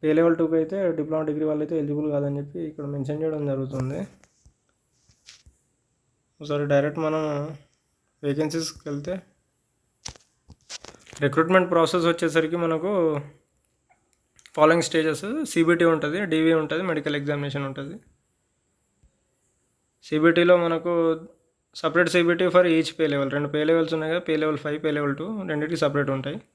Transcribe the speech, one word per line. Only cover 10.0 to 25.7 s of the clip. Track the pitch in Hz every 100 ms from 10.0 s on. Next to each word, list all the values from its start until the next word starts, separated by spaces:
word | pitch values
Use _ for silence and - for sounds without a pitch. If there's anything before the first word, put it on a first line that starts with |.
| - - _ _ _ - _ - - - - -
రిక్రూట్‌మెంట్ | 143 143 165 185 180
ప్రాసెస్ | 170 165 180 170
వచ్చేసరికి | 170 165 156 160 175
మనకు | 170 160 180 208 165 151 143 - _ _ _ _ _ _ _ _ _ _ - -
ఫాలోయింగ్ | 151 170 160
స్టేజెస్ | 165 156 147 196 285 294
సీబీటీ | - 165 170 170
ఉంటుంది, | 160 151 165 202
డీవీ | 160 160 160
ఉంటుంది, | 151 156 185
మెడికల్ | 156 147 147
ఎగ్జామినేషన్ | 143 147 143 139 139
ఉంటుంది. | 135 139 202 _ _ _ _ _ _ _ _ _ _ _ _ _ _ _ _ _ _ _ _ -
సీబీటీలో | 156 160 170 175 180 170
మనకు | 165 170 170 165 160 170 _ _ _ _ -
separate | 160 160 170
సీబీటీ | 175 170 170 180
for | 175 180
each | 160 160 -
pay | 156
level, | 143 135
రెండు | 143 143
పే | 151 151
లెవెల్స్ | 165 160 160
ఉన్నాయి | 156
కదా, | 170 170
పే | 156
లెవెల్ | 156 147
ఫైవ్, | 147 151
పే | 156 147
లెవెల్ | 147 139
టూ | 165 220 185
రెండింటికి | 151 156